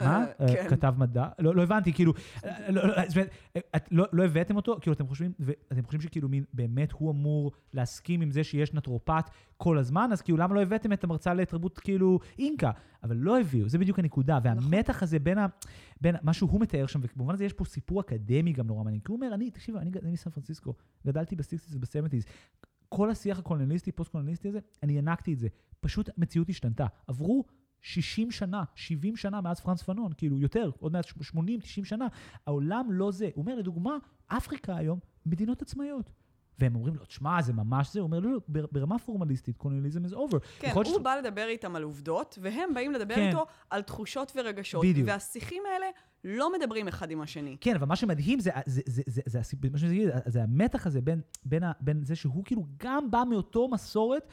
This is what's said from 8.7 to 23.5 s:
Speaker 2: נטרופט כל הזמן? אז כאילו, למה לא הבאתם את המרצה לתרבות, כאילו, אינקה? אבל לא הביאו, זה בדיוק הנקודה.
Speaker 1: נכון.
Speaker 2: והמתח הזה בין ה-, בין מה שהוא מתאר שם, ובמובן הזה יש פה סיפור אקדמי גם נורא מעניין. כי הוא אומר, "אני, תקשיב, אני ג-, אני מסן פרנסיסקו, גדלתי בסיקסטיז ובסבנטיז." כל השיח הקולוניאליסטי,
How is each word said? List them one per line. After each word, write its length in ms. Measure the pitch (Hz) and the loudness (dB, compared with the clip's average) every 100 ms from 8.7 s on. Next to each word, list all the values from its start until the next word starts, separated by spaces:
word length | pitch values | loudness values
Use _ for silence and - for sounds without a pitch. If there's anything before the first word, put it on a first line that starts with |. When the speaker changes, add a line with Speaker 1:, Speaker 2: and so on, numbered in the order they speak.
Speaker 2:
נטרופט 560 | 151 131 120 - 160 - - - - | -2 -4 -4 0 0 0 -8 -20 -2
כל 200 | 175 151 | 2 4
הזמן? 320 | 123 165 247 | 4 2 2
אז 100 | 190 | 0
כאילו, 160 | - 160 | 2 2
למה 180 | 180 202 | 4 2
לא 60 | |
הבאתם 320 | 185 214 220 | 2 2 0
את 100 | 202 | 0
המרצה 300 | 175 156 180 | 0 0 0
לתרבות, 460 | 180 180 170 175 - | 0 0 -2 -4 -4
כאילו, 400 | - 190 185 180 - - | 0 4 6 4 2 -4
אינקה? 320 | 277 302 131 - - _ | -2 2 0 0 -10 _
אבל 120 | 117 117 | -4 0
לא 240 | 165 247 | 4 4
הביאו, 300 | 180 127 104 | 4 2 4
זה 80 | 165 | 4
בדיוק 220 | 190 190 | 2 2
הנקודה. 400 | 160 139 131 139 | 2 2 4 4
Speaker 1:
נכון. 340 | 120 113 135 | 4 2 4
Speaker 2:
והמתח 300 | 190 226 - | 4 2 0
הזה 160 | 175 156 | 2 2
בין 180 | 147 196 | 2 2
ה-, 100 | 196 - - - - - | 0 -2 -18 -20 -20 0
בין 140 | 165 170 | 2 2
מה 120 | 151 | 2
שהוא 280 | 170 165 202 | 4 4 4
מתאר 260 | 226 147 135 | 2 0 0
שם, 120 | 147 | -2
ובמובן 300 | 123 127 127 | -4 -2 -2
הזה 120 | 196 202 | 0 -2
יש 80 | |
פה 120 | 196 190 | -4 -6
סיפור 360 | 139 - 190 | -6 -4 -4
אקדמי 520 | 190 113 104 135 170 | -2 -4 2 2 2
גם 140 | 131 113 | 0 -2
נורא 160 | 110 | -2
מעניין. 180 | 107 107 | -2 -4
כי 100 | 139 | -4
הוא 40 | 240 | -4
אומר, 180 | 254 | -4
"אני, 180 | 202 240 | -4 -6
תקשיב, 240 | - - 208 | -8 -8 -6
אני 140 | 170 | -4
ג-, 80 | 185 | -4
אני 140 | 165 | -4
מסן 180 | 175 170 | -4 -6
פרנסיסקו, 440 | 147 139 160 131 120 _ _ 139 | -10 -10 -10 -8 -10 _ _ -4
גדלתי 280 | 147 165 175 | -2 -2 -4
בסיקסטיז 400 | 139 165 165 139 | -6 -8 -8 -8
ובסבנטיז." 500 | 123 151 156 127 - - _ _ - _ - | -4 -2 0 -2 -4 -10 _ _ -20 _ -6
כל 200 | 190 214 | 0 0
השיח 280 | 220 202 185 | 0 -2 -4
הקולוניאליסטי, 520 | 170 | -2